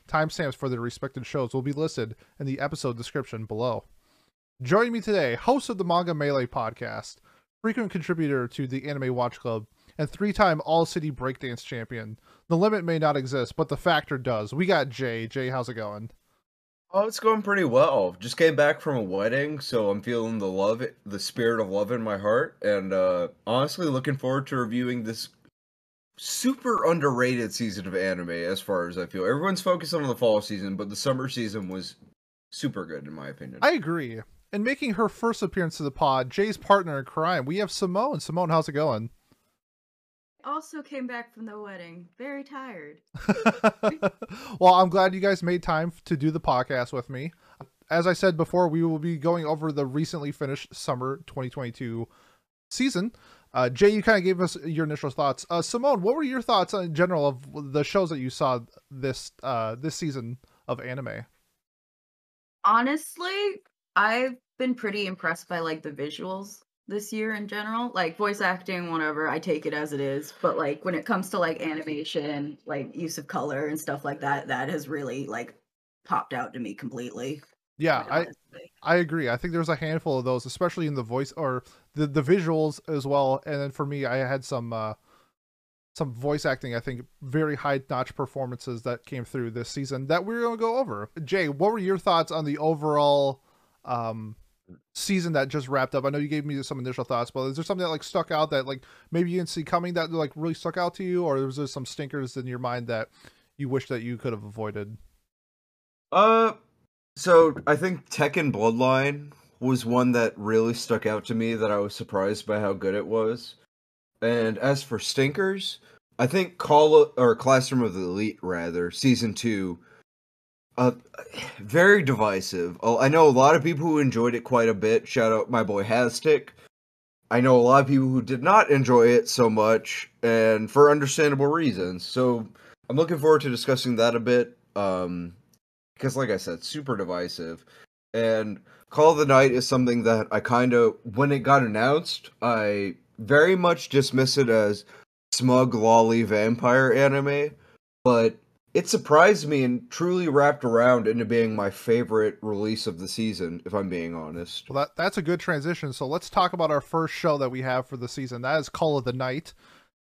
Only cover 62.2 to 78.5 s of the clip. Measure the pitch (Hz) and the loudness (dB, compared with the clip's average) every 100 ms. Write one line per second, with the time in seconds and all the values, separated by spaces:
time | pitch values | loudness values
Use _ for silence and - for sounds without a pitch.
62.2 | _ _ _ _ 208 226 254 302 - 330 | _ _ _ _ 2 4 2 -2 -8 -10
63.2 | 359 392 415 381 _ _ _ 190 208 240 | -6 -4 -4 -6 _ _ _ 0 0 0
64.2 | 262 247 _ - 254 247 208 208 196 185 | -4 -6 _ -6 -4 -4 -4 -4 -6 -4
65.2 | 165 170 - 175 165 156 156 139 147 147 | -4 -6 -6 -4 -4 -6 -10 -8 -8 -8
66.2 | 185 190 202 - _ _ - 202 208 220 | -10 -10 -12 -20 _ _ -10 -10 -6 -6
67.2 | 220 214 208 208 214 226 240 185 165 165 | -6 -6 -8 -8 -6 -6 -4 -2 -4 -2
68.2 | 202 202 185 180 196 180 175 160 156 151 | -4 -2 -2 -2 -6 -8 -4 -4 -4 -2
69.2 | 156 151 180 151 151 151 151 143 139 139 | -4 -4 -4 -4 -4 -6 -6 -4 -4 -4
70.2 | 151 - 170 - 143 147 185 190 214 190 | -8 -4 -2 -2 -4 -4 -4 -4 -2 -4
71.2 | 185 196 165 - 160 156 156 151 160 165 | -2 -2 -2 -2 -6 -6 -8 -8 -6 -6
72.2 | 147 143 147 - - 143 120 - 165 - | -4 -6 -8 -10 -10 -8 -8 -8 -8 -10
73.2 | 143 160 147 139 151 151 - 143 143 135 | -8 -6 -4 -4 -4 -6 -6 -6 -6 -6
74.2 | 139 143 135 127 135 156 135 151 131 131 | -4 -4 -4 -4 -4 -6 -6 -8 -6 -8
75.2 | 135 113 123 - _ _ _ _ - 175 | -8 -8 -10 -16 _ _ _ _ -6 -4
76.2 | - 123 123 127 107 101 120 120 123 110 | -4 -8 -8 -8 -10 -10 -12 -10 -12 -10
77.2 | 135 147 _ _ _ - 156 131 - 147 | -10 -12 _ _ _ -4 -2 0 0 -2
78.2 | 165 - _ | -4 -10 _